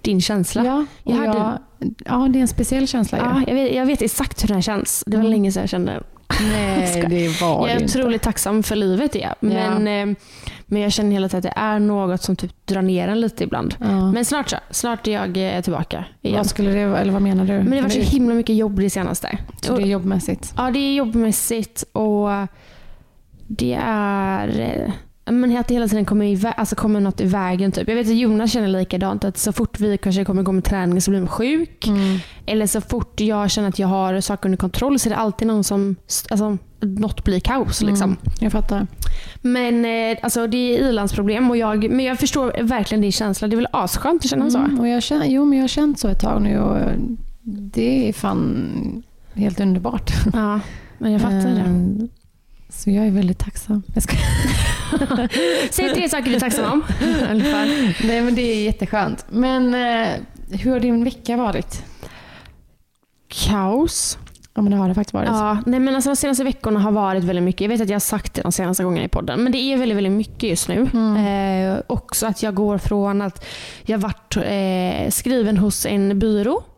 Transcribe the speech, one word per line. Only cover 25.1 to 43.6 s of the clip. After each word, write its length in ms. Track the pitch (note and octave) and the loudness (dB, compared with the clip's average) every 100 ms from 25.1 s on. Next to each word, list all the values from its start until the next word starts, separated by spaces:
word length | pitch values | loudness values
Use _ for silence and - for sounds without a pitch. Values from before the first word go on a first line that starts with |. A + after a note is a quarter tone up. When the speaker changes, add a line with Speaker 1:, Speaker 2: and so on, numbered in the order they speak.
| - - | -16 -2
Speaker 1:
men 240 | A#3+ B3 A#3+ | 2 2 2
att 100 | A#3+ | 0
det 60 | |
hela 140 | A#3+ A3+ | 0 2
tiden 180 | G#3+ G3 | 0 2
kommer 200 | G#3+ G#3 | 2 2
i 100 | G3 | 2
vä-, 180 | A3+ - | 0 0
alltså 180 | G#3+ G#3 | -2 0
kommer 240 | A3 G#3 | 0 2
något 220 | G3 - | 2 2
i 40 | F#3 | 0
vägen 460 | G3 F3+ F#3 G3 | 2 0 0 0
typ. 160 | F3 F3+ | 0 -2
Jag 80 | A3+ | 0
vet 120 | A3 | 2
att 80 | A3+ | 2
Jonas 360 | A#3+ G#3+ A3+ | 4 2 2
känner 160 | A#3+ G3+ | 0 0
likadant, 560 | F#3 F3+ F3+ F#3+ G3 | 0 0 -2 -2 -2
att 140 | G3+ - | -2 -2
så 140 | A3 | -2
fort 260 | - A#3 - | 0 -2 0
vi 180 | G#3 G3 | 0 0
kanske 280 | G3 F#3+ G3 | 0 0 0
kommer 180 | F#3+ | 0
gå 80 | F#3+ | 2
med 120 | F#3+ | 2
träning 380 | - G3 F3+ F3+ | 2 0 2 2
så 100 | F#3 | 2
blir 80 | G3 | 0
man 60 | F3+ | 0
sjuk. 580 | - A#3+ D#4+ D#4+ - A3 | -2 0 0 -2 -4 0
Speaker 2:
Mm. 300 | G3+ G3 F#3+ - - - | 2 2 0 -4 -12 -2
Speaker 1:
Eller 220 | G#3+ G#3 | 0 0
så 140 | F#3+ | -2
fort 380 | - A#3+ - - | -4 -6 -4 0
jag 320 | G#3+ G#3 G3+ | 0 2 0
känner 180 | - G3+ | 0 0
att 100 | F#3 | 0
jag 80 | F#3+ | 0
har 340 | F#3+ F#3+ F#3 | 2 0 0
saker 240 | F#3+ G3+ F#3+ | -2 -2 0
under 120 | F#3 | 0
kontroll 420 | F#3 - C4 C#4 | 0 0 2 2
så 100 | A#3 | 0
är 20 | |
det 40 | G#3+ | 0
alltid 320 | A3 - A3+ | -2 0 0
någon 160 | G#3+ | 2
som... 320 | F#3+ G3+ G3+ F#3 - - - | 2 0 0 -4 -6 -8 -2
Alltså, 280 | G#3 G#3+ G3 - - | -2 0 -4 -8 -6
något 440 | G#3 F#3+ G#3 - | -4 -2 -2 -2
blir 160 | - F#3 | 0 0
kaos, 420 | - C4 - - | 0 0 0 0
liksom. 220 | G#3 G3+ G3 | 0 2 0
Speaker 2:
Mm, 80 | F#3 - - | 0 -2 -2
jag 120 | A3 | 0
fattar. 360 | A3 G#3 G3+ G3+ - - - - - | 2 2 0 -4 -2 0 0 -4 -6
Speaker 1:
Men, 440 | B3 B3 A#3+ A#3 A#3 | -2 0 2 2 0
eh, 320 | A3+ A3+ A3+ | 0 -2 -2
alltså, 260 | A3+ A#3+ A#3 | -2 -2 0
det 100 | B3 | 0
är 320 | B3 A#3+ C4+ | 2 2 2
ilandsproblem 600 | A3 G3+ - G3+ G#3+ B3 | 2 0 0 0 2 2
och 80 | A#3+ | 2
jag, 320 | A3 G#3+ G#3+ | 2 0 2
men 140 | B3 C4 | 2 0
jag 140 | B3+ | 0
förstår 360 | C#4+ D4+ B3+ - | 0 0 0 0
verkligen 380 | A3+ B3 G3 G#3+ | 0 0 0 2
din 100 | G#3 | 2
känsla. 360 | - G#3+ F#3+ G#3+ | 0 -2 -2 0
Det 60 | |
är 40 | |
väl 100 | A3+ | 0